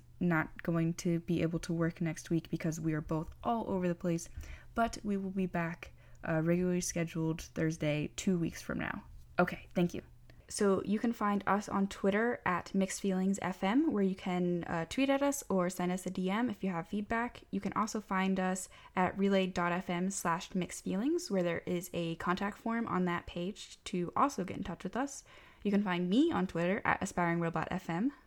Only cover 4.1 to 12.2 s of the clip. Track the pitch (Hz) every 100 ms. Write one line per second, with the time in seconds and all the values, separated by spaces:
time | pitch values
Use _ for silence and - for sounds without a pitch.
4.1 | 170 - - - - - - 226 - 208
5.1 | 196 190 190 185 175 165 170 - - -
6.1 | - - 160 165 175 180 175 - 170 165
7.1 | 165 160 165 - - 160 165 151 147 151
8.1 | - - 180 165 - - - - - -
9.1 | - - - 180 - - - 175 - -
10.1 | - - - - - 208 190 - 208 233
11.1 | 233 208 202 - 196 - 202 196 - 196
12.1 | 202